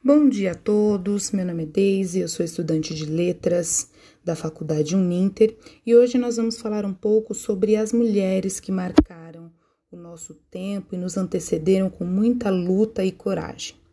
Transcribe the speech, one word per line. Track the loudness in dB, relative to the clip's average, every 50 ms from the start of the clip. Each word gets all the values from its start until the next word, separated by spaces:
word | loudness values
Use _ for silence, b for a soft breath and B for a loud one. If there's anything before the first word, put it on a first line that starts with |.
| _
Bom | 4 4 6 6
dia | 4 2 2 -2 -4
a | -4
todos, | -4 _ 0 0 2 2 2 0 0 -2 -4 -4 -4 -4 -4
meu | -4 -4 -4
nome | -4 -4 -6 -6
é |
Deise, | -4 0 0 2 2 2 0 -2 -2 -2 -4
eu | -4
sou | -4 -4 -6 -6
estudante | -6 -4 -6 -4 -2 -2 -2 -2 -4 -6
de | -8 -6
letras | -4 -2 -2 -2 -2 -2 -2 -2 0 0 0 -2 -2 -4 -4 -6 b b b b b b b
da | b -6 -6
Faculdade | -6 -6 -10 -10 -8 -6 -4 0 0 0 0 2
Uninter | 0 2 2 0 0 0 -2 2 2 2 2 2 B B B B B B
e | 6 6
hoje | 8 6 6 4
nós | 0 0 0 -2
vamos | -2 -2 -2 -4 -6
falar | -8 -6 -4 -4 -4
um | -4 -6
pouco | -4 0 2 2 2 0 -2 -10
sobre | -10 -4 -4 -2 2 4 4 4
as | 4 2 0 2
mulheres | 2 2 4 2 2 2 2 0 0 0 -2 -6 -6
que | -6 -4
marcaram | -4 -4 -4 4 4 4 4 4 -4 -20 -20 -20 -20 -20 -20 -20 _ _ _ _ _ _ _ _
o | -20
nosso | -20 -18 -18 -18 -20 -20 -20 -20 _ _ _
tempo | -12 -10 -8 -6 -6 -6 -8 _ -8
e |
nos | -6 -6 -4 -4
antecederam | -4 -4 -2 -4 -4 -2 -2 -4 0 2 2 4 4 2 -2
com | -2 -4 -4
muita | -2 0 2 2 2 2 0 0 0
luta | 0 0 0 0 2 2 2 0 0 -2 -2
e | -2
coragem. | -4 -4 -6 -4 -4 -4 -6 -8 -10 -12 -14 -16 -16 _ _ _